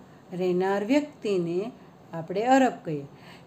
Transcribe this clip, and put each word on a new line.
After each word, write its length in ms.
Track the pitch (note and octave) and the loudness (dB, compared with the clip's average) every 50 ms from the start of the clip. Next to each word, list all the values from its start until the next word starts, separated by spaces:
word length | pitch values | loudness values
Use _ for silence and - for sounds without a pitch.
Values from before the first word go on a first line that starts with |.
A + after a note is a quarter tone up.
| - - - - - - F#3 | -18 -20 -20 -20 -16 -10 -6
રહેનાર 460 | F3 F#3 F3+ F3+ F3+ F#3+ G3 G3 G3+ G#3 | -4 -2 0 0 2 2 0 0 0 0
વ્યક્તિને 880 | G#3+ C#4 D4 C#4+ - - - - G#3+ G3 F3+ E3+ E3 E3+ F3+ G#3+ B3 - - - - - - - - E3+ | 2 2 2 2 -2 -8 -8 -4 -2 -2 -2 -2 -2 -2 -4 -6 -6 -10 -16 -20 -20 -20 -20 -18 -14 -12
આપણે 280 | E3 D#3+ - F3 G3+ | -10 -8 -6 -4 -2
અરબ 440 | A3+ B3+ C4 C4+ C4 A#3 - - - | 2 4 6 6 4 4 0 -4 -6
કહીએ. 200 | E3+ D3+ C#3+ C#3 - - - - - - - - | -6 -6 -6 -8 -12 -16 -20 -20 -20 -20 -20 -18